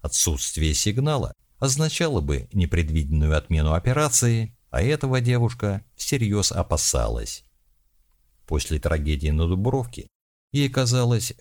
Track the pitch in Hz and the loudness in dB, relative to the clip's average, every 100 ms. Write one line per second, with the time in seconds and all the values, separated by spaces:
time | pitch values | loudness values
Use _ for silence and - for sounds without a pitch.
0 | 80 - - 78 - - 78 76 104 110 | -4 0 0 0 -4 -2 0 0 0 0
1 | 147 143 - - _ - 135 135 156 - | 0 0 -2 -8 _ -6 -2 0 0 0
2 | 165 113 71 71 60 98 85 85 78 78 | 0 0 0 -2 -2 0 2 2 2 0
3 | 69 76 76 78 - 78 78 82 120 131 | 2 2 4 2 2 2 2 2 2 2
4 | 151 - 120 113 110 - _ 123 127 151 | 2 2 2 0 -2 -8 _ -2 0 0
5 | 135 131 120 123 117 120 104 98 - - | 0 0 2 2 0 0 -2 -4 -8 -12
6 | - 139 110 104 92 87 - 80 - 65 | -4 0 0 0 0 -2 0 0 0 0
7 | 55 57 - - - _ _ _ _ _ | 0 -4 -6 -12 -16 _ _ _ _ _
8 | _ _ _ _ - 76 - 76 76 78 | _ _ _ _ -4 -4 -2 -2 -2 -2
9 | 73 73 76 78 85 92 113 135 120 - | 0 -2 0 0 0 0 0 -2 -4 -10
10 | - _ _ _ _ 143 139 131 123 123 | -18 _ _ _ _ -2 0 0 0 2
11 | 120 117 - - | 2 0 -2 -8